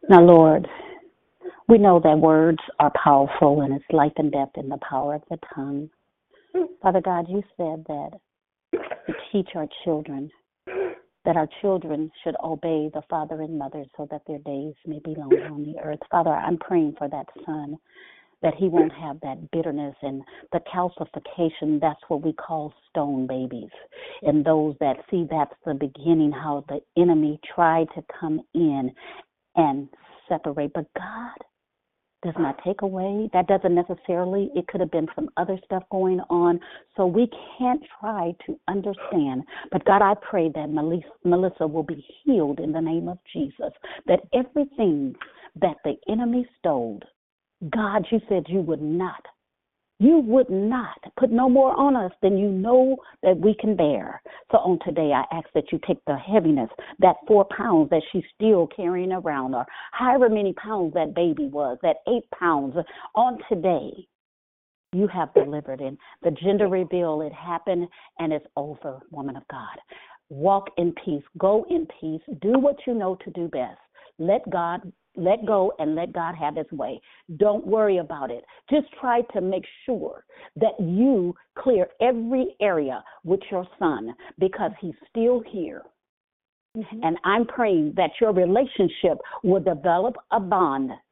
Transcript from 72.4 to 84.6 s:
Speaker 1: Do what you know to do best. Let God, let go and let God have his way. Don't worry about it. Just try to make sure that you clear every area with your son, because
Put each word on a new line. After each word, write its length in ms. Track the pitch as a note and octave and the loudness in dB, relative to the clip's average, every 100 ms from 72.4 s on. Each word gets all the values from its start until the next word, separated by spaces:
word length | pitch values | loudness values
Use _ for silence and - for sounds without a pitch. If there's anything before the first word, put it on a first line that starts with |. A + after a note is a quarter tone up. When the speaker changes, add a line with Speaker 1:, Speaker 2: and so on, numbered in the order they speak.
Speaker 1:
Do 160 | G3 B3+ | 0 2
what 180 | C#4 C#4+ - | 2 -2 -4
you 60 | |
know 240 | A#3 F#3+ F#3 | -4 -4 -6
to 60 | - | -10
do 180 | F3 E3+ | -8 -8
best. 300 | - B2 - _ _ - _ | -6 -8 -10 _ _ -20 _
Let 300 | D#3+ G3 - | 0 0 0
God, 420 | F3+ E3+ F3+ F3 - _ | -4 -4 -6 -10 -20 _
let 320 | - F3 G#3 G#3+ | -4 0 0 0
go 260 | G#3 F#3+ - | 0 0 -2
and 160 | D3+ | -4
let 180 | D#3 F3 | -4 -6
God 220 | F3+ E3 | -6 -8
have 220 | E3+ D3+ D#3 | -4 -6 -6
his 140 | D3+ | -8
way. 280 | D3+ A#2+ B2 _ _ _ D#3+ | -8 -10 -10 _ _ _ 0
Don't 300 | G#3 G#3 F#3 | 2 2 0
worry 320 | A3 G#3+ F#3 | 0 2 0
about 320 | D#3+ D#3 C3 | -2 -8 -8
it. 140 | A#2+ - - _ | -10 -14 -20 _
Just 160 | D4+ C#4 - | 0 0 -6
try 200 | B3+ A#3+ A#3+ | -2 0 0
to 80 | G#3 | -4
make 240 | F#3 F#3+ F#3+ - | -2 -4 -8 -18
sure 400 | - A3+ D#3 - _ - - - | -8 -6 -6 -12 _ -20 -20 -2
that 160 | - - | 0 0
you 540 | E3+ F#3 B3+ B3 F3 F3 _ - | -2 2 4 4 0 -4 _ -6
clear 300 | - A3+ F3+ _ | 2 2 2 _
every 560 | A#3 A#3+ A3+ C4 B3+ - | 0 0 -2 -2 -2 -2
area 440 | G#3 E3+ C#3 A#2+ - - | 0 0 -2 -6 -12 -16
with 160 | D#3+ F#3+ - | -4 -4 -2
your 160 | F#3+ F#3 _ | -8 -8 _
son, 360 | F3 B2+ A2 B2 - - | -4 -4 -8 -14 -20 -4
because 340 | F#3+ F#3+ | -2 -2